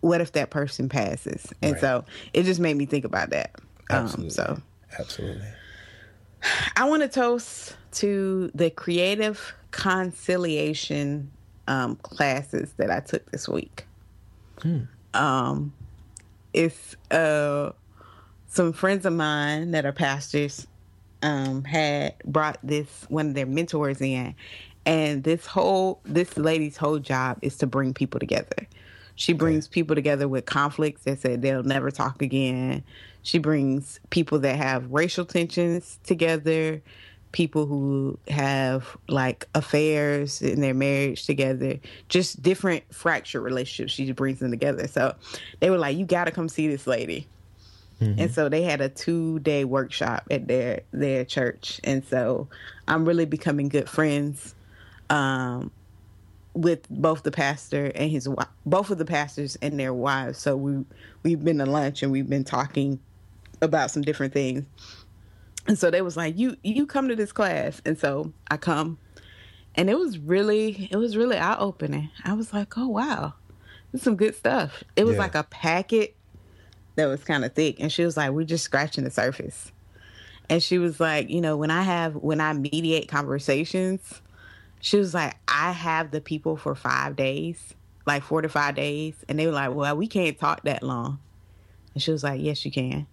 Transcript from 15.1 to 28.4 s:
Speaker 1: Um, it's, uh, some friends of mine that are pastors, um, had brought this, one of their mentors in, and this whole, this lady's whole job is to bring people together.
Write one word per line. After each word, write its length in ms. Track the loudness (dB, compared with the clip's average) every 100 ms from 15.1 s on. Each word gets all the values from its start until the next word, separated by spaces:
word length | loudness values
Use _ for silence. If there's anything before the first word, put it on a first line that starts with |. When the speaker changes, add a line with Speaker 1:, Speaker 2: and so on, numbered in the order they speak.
Speaker 1:
Um, 600 | 0 2 2 0 -2 -4 -8 -20 -20 -20 -20 -20 -20 -2
it's, 420 | 2 2 0 -20 -20 -2
uh, 640 | 2 4 2 2 0 -4 -8 -20 -20 -20 -20 -20 -20 -8
some 260 | 2 2
friends 320 | 2 2 2 2
of 80 |
mine 580 | 0 0 2 0 0 0
that 140 | 0 0
are 60 |
pastors, 760 | 0 0 0 -2 -2 -2 -6 -18 -20 -20 -20 -20 -4
um, 400 | 0 0 0 -2
had 500 | -2 0 2 2 -2 -6 -2
brought 340 | 0 0 -2
this, 420 | -2 -2 -2 -12 -6
one 200 | -2 0
of 40 |
their 120 | -2 -2
mentors 540 | -2 0 0 -2 0
in, 340 | -2 -2 -4 -8 -16 -18 -20 -4 2
and 380 | 2 2 0
this 220 | 0 0 0
whole, 540 | 2 4 4 2 -2
this 340 | -2 0 0 0
lady's 400 | 0 2 -2 -2
whole 220 | 0 0
job 400 | 0 -2 0 -2
is 160 | -6 -2
to 100 | 0
bring 260 | 2 0
people 260 | 0 -2 -2
together. 480 | -2 -2